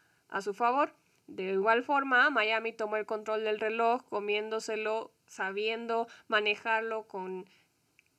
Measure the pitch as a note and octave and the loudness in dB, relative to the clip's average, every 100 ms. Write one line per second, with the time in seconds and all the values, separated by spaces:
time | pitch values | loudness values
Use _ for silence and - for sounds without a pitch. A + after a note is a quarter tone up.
0 | _ _ - G3 G3+ G3 A#3+ C4+ D#4 _ | _ _ -8 -6 -4 0 2 2 0 _
1 | _ _ - - F#3+ F#3+ G#3+ A#3 B3 C#4 | _ _ -16 -8 -2 0 4 4 4 0
2 | C#4 B3 D4 B3+ G#3+ A3 A3+ A3 G#3+ G#3+ | 4 4 6 4 2 0 -2 -4 -4 -2
3 | G#3 A3 G#3+ A3 A3 G#3+ A3 A3+ A#3 A#3+ | -2 -6 -2 -2 0 0 -2 2 2 2
4 | - G#3 G#3 G#3 A3 A3 A3+ A3 G#3+ A3 | -2 -6 -2 -2 -2 -6 -4 -4 -2 -4
5 | - _ _ - F#3+ G3 G#3+ A#3 A#3 A3+ | -6 _ _ -6 -6 -2 -4 -4 -2 -2
6 | A#3 - - G#3+ G#3 G#3 A3+ A3 A3+ A3 | -2 -8 0 0 2 -2 0 0 0 -6
7 | G#3+ G3 F#3 F#3 F#3 _ _ _ _ _ | -8 -10 -8 -10 -12 _ _ _ _ _
8 | _ | _